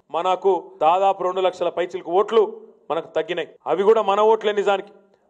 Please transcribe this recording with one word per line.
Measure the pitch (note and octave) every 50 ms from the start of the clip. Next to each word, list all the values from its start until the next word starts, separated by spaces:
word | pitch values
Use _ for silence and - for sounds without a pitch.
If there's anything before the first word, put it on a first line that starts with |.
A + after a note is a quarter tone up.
| _ _
మనకు | C#3 D#3+ E3+ F#3 F#3 F3 F3+ G3 F#3 E3+ - - - - D3+
దాదాపు | D#3 F3 F#3 G3 G3 F#3+ F#3+ F3+
రెండు | F3+ F#3 F#3+
లక్షల | F#3+ F3+ F3 - F3+ E3+
పైచిలకు | E3 E3+ F3 F3 F#3 F#3 - D#3+ E3+
ఓట్లు | F#3+ G#3 G#3 A3 A3+ G#3 A3 - - - - - _ _ -
మనకు | D3 E3 D#3+
తగ్గినాయి. | - - E3+ D#3+ D#3+ F3 E3+ D#3 - - _ -
అవి | B2+ D3+ F3 G3
కూడా | G3 A3 A3 G#3+
మన | G3 G3 G#3
ఓట్లే | G#3+ G#3+ A3+ A3 - G#3+ G#3
నిజానికి, | G3+ G3 G3+ G3+ F#3+ F#3 - - - _ _ _ _ _ _